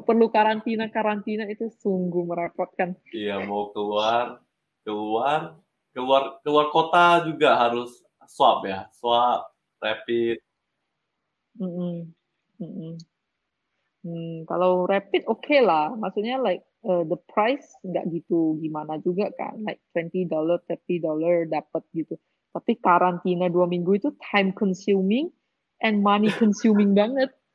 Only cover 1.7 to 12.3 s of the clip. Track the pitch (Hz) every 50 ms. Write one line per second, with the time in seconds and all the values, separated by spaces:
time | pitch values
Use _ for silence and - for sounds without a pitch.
1.7 | - _ - 208 190 185 180 180 170 180 175 170 170 170 170 170 - - 185 -
2.7 | _ - 190 175 185 - _ _ - 110 104 101 101 98 95 98 101 104 104 -
3.7 | - 107 104 104 104 104 107 110 117 120 123 120 120 - _ _ _ _ _ _
4.7 | _ _ _ 110 107 104 107 107 110 113 120 139 151 156 160 165 - - _ _
5.7 | _ _ _ _ _ 127 127 127 135 135 139 - - - - 147 147 147 147 151
6.7 | - 160 156 - - 175 175 175 170 170 160 156 160 143 147 139 117 127 120 120
7.7 | 120 120 123 120 - - _ _ _ _ - - - - - 120 - - - 98
8.7 | 95 92 - - _ _ - 120 120 120 123 123 120 - - - _ _ _ _
9.7 | _ _ - 107 107 - - - 117 117 117 117 117 110 - _ _ _ _ _
10.7 | _ _ _ _ _ _ _ _ _ _ _ _ _ _ _ _ _ - 185 185
11.7 | 170 180 180 175 170 170 170 165 165 _ _ _